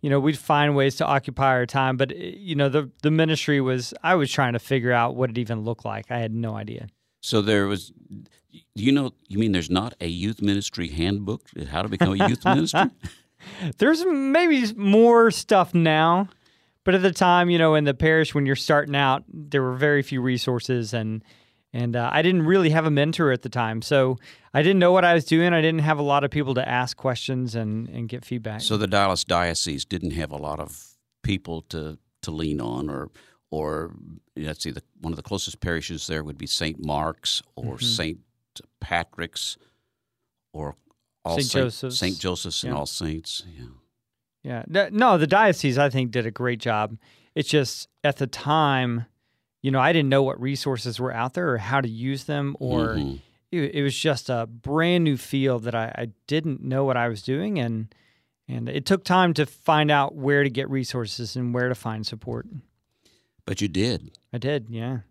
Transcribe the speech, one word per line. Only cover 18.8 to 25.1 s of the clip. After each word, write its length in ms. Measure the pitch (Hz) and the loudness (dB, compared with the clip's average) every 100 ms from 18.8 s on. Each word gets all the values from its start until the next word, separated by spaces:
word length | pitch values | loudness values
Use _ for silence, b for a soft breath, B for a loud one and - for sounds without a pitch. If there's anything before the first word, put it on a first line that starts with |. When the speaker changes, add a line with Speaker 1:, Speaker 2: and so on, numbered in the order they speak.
| 147 | 2
Speaker 1:
out, 300 | 139 139 131 - | 2 2 2 -2
there 300 | 160 147 143 | -16 -4 -2
were 120 | 131 | 0
very 280 | 127 147 147 | 0 2 2
few 180 | 135 131 | 0 -2
resources, 720 | 127 123 - 123 - 127 110 | 0 0 -2 -4 -2 -4 -2
and 300 | 120 110 110 - b b b b | -4 -4 -6 -10 b b b b
and, 220 | 120 120 120 | -6 -4 -2
uh, 120 | 120 | 0
I 100 | 147 | 2
didn't 200 | 160 185 156 | 4 2 4
really 240 | 190 170 | 4 4
have 160 | 156 160 | 4 2
a 40 | |
mentor 420 | 147 147 160 156 | 2 2 2 2
at 100 | 123 | 0
the 60 | 123 | -2
time, 320 | 123 113 110 | -4 -2 -4
so 340 | 110 143 131 127 B B B | 0 2 2 0 B B B
I 80 | 135 | 0
didn't 160 | 151 196 | 2 4
know 140 | 175 | 6
what 120 | 185 | 6
I 80 | 175 | 6